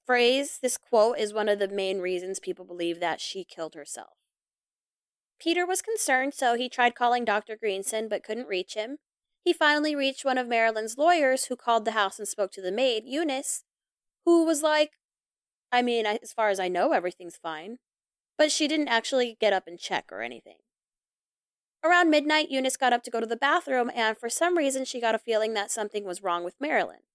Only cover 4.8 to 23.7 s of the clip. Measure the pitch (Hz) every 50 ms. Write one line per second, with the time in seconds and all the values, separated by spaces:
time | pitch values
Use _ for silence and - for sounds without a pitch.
4.8 | _ _ _ _ _ _ _ _ _ _ _ _ - 320 339 349 359 349 370 381
5.8 | - - 453 427 - - 269 254 262 277 277 - 269 247 233 233 254 247 - -
6.8 | 247 240 240 - 247 240 240 247 240 220 202 214 208 - 220 214 - 214 190 190
7.8 | 196 - - 220 220 220 208 185 - - 220 226 254 - 202 180 185 - - 214
8.8 | 214 233 277 302 _ _ _ _ _ _ _ _ - 349 339 - 320 294 294 302
9.8 | 302 302 302 285 277 269 269 - - 277 254 254 247 240 240 226 226 226 220 220
10.8 | 220 226 226 262 294 339 359 330 294 262 262 262 - - 254 - - - 233 226
11.8 | 214 226 214 220 202 190 - - 214 196 - - 202 190 - - 190 185 190 220
12.8 | 262 262 233 220 220 - 254 294 339 311 262 262 285 - - - - _ _ _
13.8 | _ _ _ _ _ _ _ _ _ 339 339 339 330 320 330 285 302 311 302 302
14.8 | 302 302 _ _ _ _ _ _ _ _ _ _ _ _ _ _ _ _ - 247
15.8 | 247 247 240 233 220 208 214 233 - - - - 220 214 202 190 185 180 180 175
16.8 | 190 285 320 202 175 180 175 - 180 170 - - - 170 160 156 160 196 240 254
17.8 | _ _ _ _ _ _ _ _ _ _ _ - 302 302 294 - 311 285 302 311
18.8 | 294 285 233 226 220 - 277 262 247 240 226 - 220 214 190 185 - - 170 170
19.8 | - - 196 139 - - - 95 113 120 123 117 - - - _ _ _ _ _
20.8 | _ _ _ _ _ _ _ _ _ _ _ _ _ _ _ _ _ _ _ _
21.8 | - 320 349 349 359 330 302 302 285 302 311 311 302 - 269 262 262 262 - -
22.8 | - 254 240 240 - 254 240 226 226 220 233 233 - 277 302 359 339 -